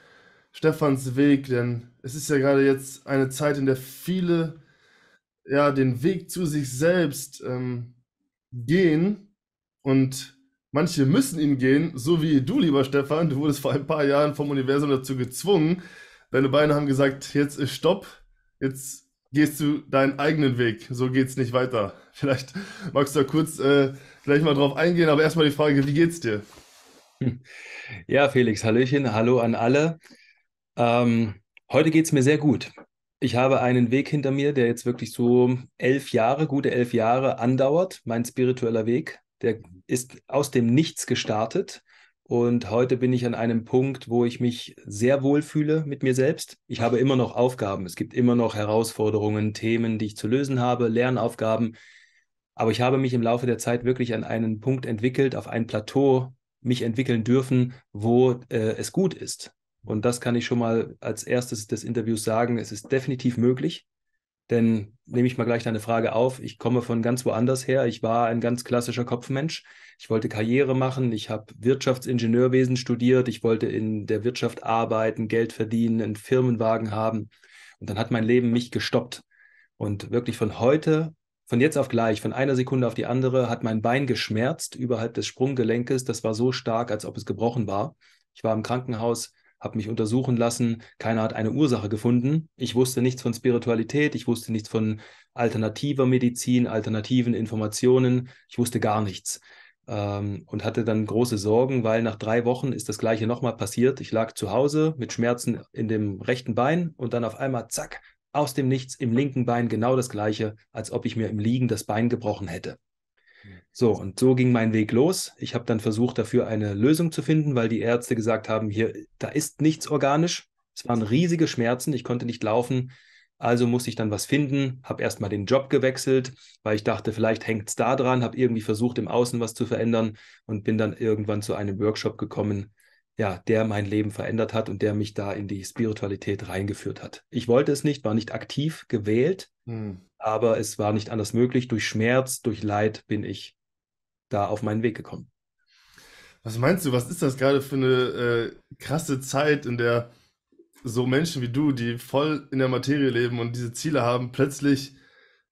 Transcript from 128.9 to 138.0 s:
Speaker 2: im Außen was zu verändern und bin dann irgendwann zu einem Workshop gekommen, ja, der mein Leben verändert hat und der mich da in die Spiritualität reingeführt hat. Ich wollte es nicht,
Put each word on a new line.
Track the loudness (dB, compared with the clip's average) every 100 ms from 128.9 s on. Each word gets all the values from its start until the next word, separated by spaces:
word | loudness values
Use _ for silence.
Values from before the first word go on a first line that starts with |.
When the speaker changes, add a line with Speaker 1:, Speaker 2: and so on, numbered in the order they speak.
| -2
Speaker 2:
im | -2
Außen | 0 0 -2
was | -4
zu | -4 -4
verändern | -2 0 2 0 -4 -16 -18 -8
und | -6
bin | 0 0
dann | 0
irgendwann | 0 0 0 0 -4
zu | -4
einem | -4 -4 -2
Workshop | 0 0 -4 -6
gekommen, | -6 -4 -2 -4 -6 _ _ _ _ -6
ja, | -4 -4 0
der | 2
mein | 2 -2 -2
Leben | -2 -2
verändert | -4 -4 -2 -2
hat | -2 -4
und | -2
der | -2
mich | 0 -4
da | -6 -6
in | -6 -6
die | -8
Spiritualität | -8 -4 -4 -2 -6 -6 -6 -6 -6
reingeführt | -6 -4 -6 -8 -10
hat. | -14 -20 _
Ich | -4 2
wollte | 4 4
es | 0
nicht, | 0 -2